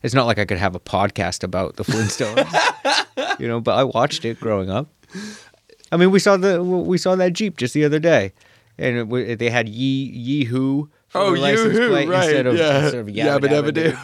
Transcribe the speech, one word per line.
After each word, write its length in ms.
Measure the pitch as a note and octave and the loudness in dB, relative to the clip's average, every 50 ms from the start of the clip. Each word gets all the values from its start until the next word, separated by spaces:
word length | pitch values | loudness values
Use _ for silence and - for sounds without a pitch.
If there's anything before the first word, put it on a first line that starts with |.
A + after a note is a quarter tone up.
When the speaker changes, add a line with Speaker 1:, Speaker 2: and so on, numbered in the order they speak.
| - | -4
Speaker 1:
it's 100 | A#2+ A2+ | 2 2
not 140 | C3+ B2 | 2 2
like 100 | A#2 G#2+ | 2 2
I 80 | G#2 G#2 | 0 0
could 140 | F2 G#2 F2 | -2 -2 -2
have 160 | G2+ F#2+ F2+ | -2 -2 -2
a 40 | F2+ | -4
podcast 640 | _ - - F#2 G2+ G#2 - - F#2+ F2 - - - | _ -2 0 0 0 0 0 -2 -4 -4 -4 -6 -8
about 340 | F#2+ F2+ F#2 F#2+ - - | -4 -4 -4 -4 -4 -6
the 60 | - G2+ | -8 -6
Flintstones, 640 | - - A2 A2+ G2+ - - B2+ G#2 G#2+ C4 - - - - - A#4+ - - - C4+ D#4+ - - - _ - D4 F4+ G4 | -4 -2 -2 -2 -2 -2 -4 -4 -2 0 -2 -2 0 0 0 0 0 -2 -2 -2 -2 -2 -2 -4 -6 _ -8 -6 -6 -6
Speaker 2:
<laughs> 40 | - | -6
Speaker 1:
you 80 | C3 | -4
know, 120 | A#2+ A#2 A#2 | -4 -4 -2
but 160 | A2+ A#2+ F#2+ | 0 2 2
I 80 | A2+ C3+ | 2 2
watched 400 | B2 - A2+ C3 D3 - - - | 0 0 0 0 0 -2 -6 -6
it 140 | A2+ A2+ - | -8 -8 -6
growing 300 | - A2+ G#2+ G2 F#2+ F#2+ | -4 -2 -2 -2 -2 -2
up. 180 | F#2+ A#2 D3 D3 _ _ _ _ - F#3 G#3 G#3+ - - - - _ _ _ _ - _ - _ | -4 -4 -4 -6 _ _ _ _ -16 -16 -16 -16 -18 -20 -20 -20 _ _ _ _ -20 _ -8 _
I 60 | E3+ | 2
mean, 140 | E3 F3+ F#3+ | 4 4 6
we 80 | F#3+ G3 | 4 4
saw 180 | - G#3 G3 | 4 4 2
the, 260 | F#3+ F3+ G3 F#3 E3+ F3+ | 4 4 2 2 2 0
we 360 | F3+ F#3 F3+ D#3+ E3 F#3 F3 | 0 -2 -2 0 0 -2 0
saw 160 | - F#3 F#3 | 2 0 2
that 180 | F#3 F3+ F#3 F3 | 2 2 0 0
Jeep 240 | - G#3+ G3+ E3+ | -2 -4 -6 -4
just 160 | - B2 B2 - | -4 -6 -2 0
the 100 | D3 D3+ | 0 2
other 140 | D3 D3 D#3 | 2 2 2
day, 320 | D#3 E3+ D#3+ A#2+ G2 F#2+ _ _ _ _ _ _ _ _ _ | 4 4 4 4 2 0 _ _ _ _ _ _ _ _ _
and 180 | - C#3+ C3 A#2+ | -4 -4 -2 -2
it, 20 | A#2+ A2+ | -2 -4
w-, 300 | G#2 A#2+ B2+ A#2 A2 A#2 | -2 -4 -4 -2 -4 -4
they 140 | G#2 A#2+ A#2 | -2 -2 0
had 180 | A#2 B2 A2+ | 0 0 -2
Yee, 360 | G#2+ G#2 A#2 C3 C3+ C3+ C3+ C3+ B2+ - | -2 -4 -4 -2 -2 -2 -2 -4 -6 -10
Yee 300 | B2 A#2 B2 C#3+ D3 C3+ | -10 -6 -4 -2 -2 -2
Hoo 460 | A2+ A#2+ C3 C3+ C3+ C3+ C#3+ D3 D3 _ _ _ | -2 0 -2 0 0 -2 -2 -4 -6 _ _ _
for 100 | _ - F3 | _ -2 0
Speaker 2:
Oh, 120 | G3+ G3 - | 0 2 2
Speaker 1:
the 80 | C3+ | 2
license 320 | C#3 C#3+ - A3+ A3+ A3 - | 2 2 2 4 2 2 2
Speaker 2:
Yoo-hoo, 160 | A3+ B3 A#3 | 2 2 2
Speaker 1:
plate 200 | G3+ - C#3+ E3 | 2 2 2 2
Speaker 2:
right, 140 | F3+ F#3 F3+ | 2 2 2
Speaker 1:
instead 200 | D#3 D3+ C3+ B2+ | 4 2 2 2
of, 100 | B2+ A#2 | 2 2
Speaker 2:
yeah. 260 | E3+ D#3+ D3+ C#3 C#3 D3+ | 2 2 4 4 4 2
Speaker 1:
instead 160 | D3+ - A#2+ | 2 0 -2
of 60 | A2 | -6
Yabba 320 | G#2 G2+ G#2+ A2+ D3 C#3+ C#3 | -6 -4 0 0 2 2 2
Speaker 2:
Yabba 100 | C#3 C#3 | 2 2
Speaker 1:
Dabba 220 | D3 D3 C#3+ D3+ | 2 2 2 0
Speaker 2:
Dabba 20 | D3 | -2
Speaker 1:
Doo. 180 | D#3+ D#3+ D#3+ | 0 0 0
Speaker 2:
Doo. 60 | - - | -2 -2